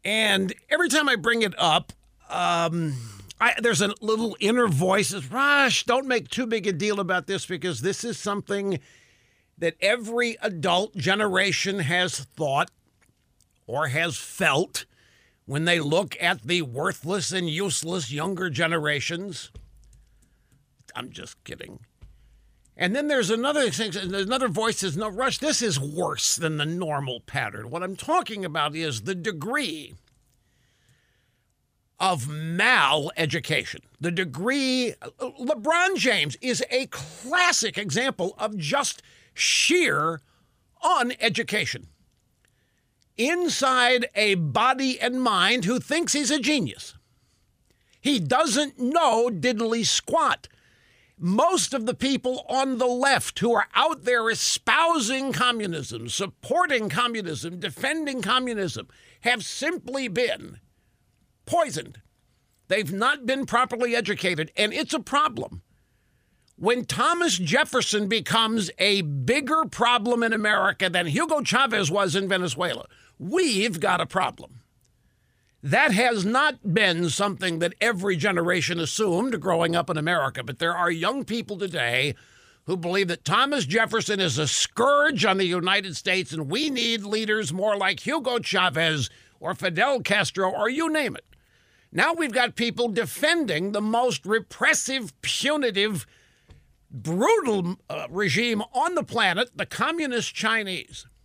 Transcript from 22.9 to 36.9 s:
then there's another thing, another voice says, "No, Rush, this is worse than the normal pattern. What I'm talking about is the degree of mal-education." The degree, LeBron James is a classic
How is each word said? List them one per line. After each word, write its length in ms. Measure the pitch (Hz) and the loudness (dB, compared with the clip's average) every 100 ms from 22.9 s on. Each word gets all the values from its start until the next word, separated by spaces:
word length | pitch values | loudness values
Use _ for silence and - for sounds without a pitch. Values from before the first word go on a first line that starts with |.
then 140 | 247 294 | 0 2
there's 200 | 277 190 | 2 2
another 400 | 226 262 294 254 | 0 2 2 0
thing, 260 | 139 214 185 | 0 -4 -4
another 500 | 190 196 196 262 254 | -4 -4 -2 0 0
voice 320 | 170 226 - | 0 -2 0
says, 180 | 196 151 | -2 -2
"No, 120 | 220 | -4
Rush, 300 | 190 262 - | -2 -2 0
this 220 | 294 - | 0 0
is 200 | 233 135 | 0 -2
worse 560 | 143 151 165 147 - - | -4 -4 -4 -2 -2 0
than 200 | 160 156 | -2 -2
the 80 | |
normal 540 | 151 175 170 143 135 120 | -4 -4 -4 -4 -4 -8
pattern. 500 | - 135 110 101 117 | -6 -4 -4 -6 -10
What 140 | 156 | -8
I'm 140 | 185 190 | -8 -8
talking 480 | - 349 - 214 | 0 0 0 -6
about 320 | 180 156 147 151 | -6 -2 -2 -2
is 260 | 165 110 | -4 -4
the 140 | 113 185 | -6 -4
degree 760 | 170 165 170 285 247 160 143 - _ _ _ _ _ _ _ _ _ _ _ _ _ _ _ _ _ _ _ _ | -4 -6 -4 -2 -2 -6 -12 -20 _ _ _ _ _ _ _ _ _ _ _ _ _ _ _ _ _ _ _ _
of 300 | 185 170 123 | 0 0 -4
mal-education." 1500 | 151 160 170 220 240 143 151 147 - 160 160 - 147 - - _ _ | -8 -6 0 4 6 4 2 0 -2 -2 -2 -2 -4 -4 -12 _ _
The 120 | 165 | -4
degree, 840 | 175 185 131 208 277 262 254 240 - - _ | -2 -4 -4 -2 0 0 0 -2 -6 -16 _
LeBron 800 | 269 - 247 277 214 339 370 359 | -12 -6 -4 -2 2 2 2 2
James 400 | 247 202 147 123 | 2 2 0 -2
is 220 | 254 202 254 | -4 -2 -2
a 160 | 254 | -2
classic 920 | 269 | -4